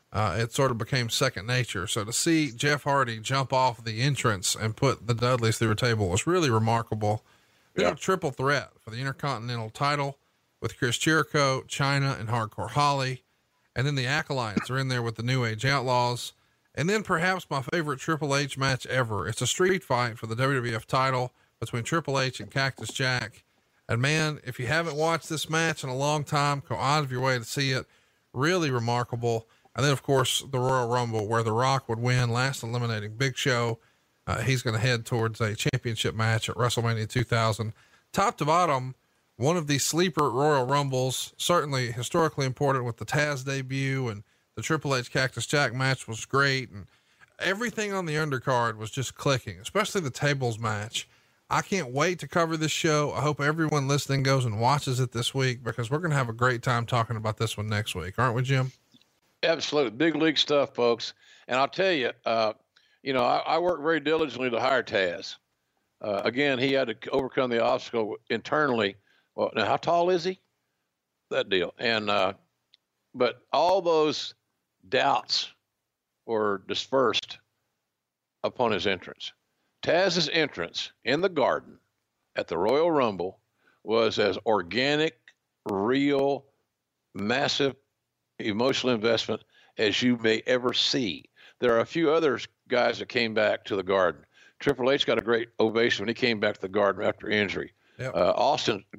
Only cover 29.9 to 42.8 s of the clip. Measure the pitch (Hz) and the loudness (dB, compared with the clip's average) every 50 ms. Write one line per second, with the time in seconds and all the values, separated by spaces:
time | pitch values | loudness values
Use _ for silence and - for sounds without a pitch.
29.9 | 139 127 - - 139 131 127 - - - - - 135 127 123 131 135 131 123 113 | 2 0 0 2 2 4 4 2 0 -2 -4 -4 -2 0 0 2 2 2 2 2
30.9 | 120 123 120 117 110 110 104 101 113 113 113 113 110 113 127 131 139 131 - - | 0 0 0 0 0 -2 -2 0 0 0 2 2 2 2 2 2 2 0 0 -2
31.9 | 117 113 120 123 123 127 123 120 113 120 127 135 135 - - 113 120 123 123 117 | -4 -2 0 2 2 2 2 2 0 0 0 -2 -2 -4 -6 -6 -4 -2 -2 -2
32.9 | 113 104 104 104 107 110 135 135 127 - - 139 127 120 120 117 113 - _ _ | -4 -4 -6 -8 -4 -2 -2 -2 -2 0 0 2 2 2 2 0 -2 -4 _ _
33.9 | _ _ _ _ _ _ _ - - 107 120 135 131 123 - 120 110 107 107 131 | _ _ _ _ _ _ _ -4 -4 -2 0 0 0 0 0 -2 -2 0 2 2
34.9 | 123 117 113 - 131 117 113 113 110 - 117 107 101 - - 147 135 120 - 120 | 0 0 -2 -2 -2 0 0 0 -2 -2 -2 -2 -2 -2 -2 0 0 0 -2 -4
35.9 | 113 - - 104 - 107 110 113 113 110 - - 107 - 117 120 - 123 113 117 | -4 -2 -2 -2 -2 0 2 2 2 2 0 -2 -2 0 0 0 0 0 0 0
36.9 | 113 110 110 107 - 127 113 - 123 117 113 113 107 - 117 110 110 - _ _ | 0 -2 -2 -2 -2 -2 0 2 2 2 2 2 0 0 -4 -6 -8 -12 _ _
37.9 | _ _ _ _ - - 196 220 233 - 156 147 160 175 180 165 143 131 127 131 | _ _ _ _ -2 0 2 2 0 0 0 2 4 4 4 2 2 0 -2 -6
38.9 | 127 - _ _ _ _ _ _ _ - - 143 175 180 156 147 147 139 - - | -10 -14 _ _ _ _ _ _ _ 0 2 2 2 2 2 0 0 0 0 0
39.9 | - 156 180 190 - - 147 127 110 127 143 156 151 135 123 123 139 143 143 139 | 2 2 2 2 2 2 2 2 2 2 2 4 4 2 2 2 2 0 2 0
40.9 | 131 127 127 131 127 - - - - - - - 180 175 143 151 139 131 127 117 | 0 0 0 0 -2 -4 -6 -8 -8 -4 0 2 2 2 2 2 0 -2 -2 -2
41.9 | 120 123 120 - - 175 160 151 - - 135 131 123 - 147 139 135 131 | -4 -6 -6 -2 0 2 2 2 0 -2 -2 -2 -2 0 0 2 2 0